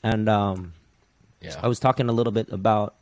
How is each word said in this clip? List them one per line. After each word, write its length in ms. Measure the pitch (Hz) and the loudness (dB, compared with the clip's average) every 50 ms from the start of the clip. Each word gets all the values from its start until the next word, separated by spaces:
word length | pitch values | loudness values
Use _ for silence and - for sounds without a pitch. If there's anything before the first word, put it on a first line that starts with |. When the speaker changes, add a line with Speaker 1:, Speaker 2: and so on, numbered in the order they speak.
| - | 0
Speaker 1:
And, 240 | 110 117 110 107 110 | 0 0 2 2 2
um, 440 | 107 101 101 98 95 90 90 85 82 - _ _ _ _ _ _ _ _ _ _ _ _ | 2 2 2 0 -2 -4 -8 -14 -16 -20 _ _ _ _ _ _ _ _ _ _ _ _
Speaker 2:
Yeah. 180 | - 85 - - - | -16 -14 -12 -4 -2
Speaker 1:
I 40 | |
was 120 | 123 120 - | -2 -2 2
talking 300 | - 131 127 - 127 120 | 2 2 2 2 0 0
a 20 | |
little 200 | 117 113 120 117 104 | 2 0 0 0 0
bit 180 | 113 110 - | -2 -4 -4
about 420 | - 95 95 113 107 107 104 - _ _ | -8 -2 2 2 2 2 0 -2 _ _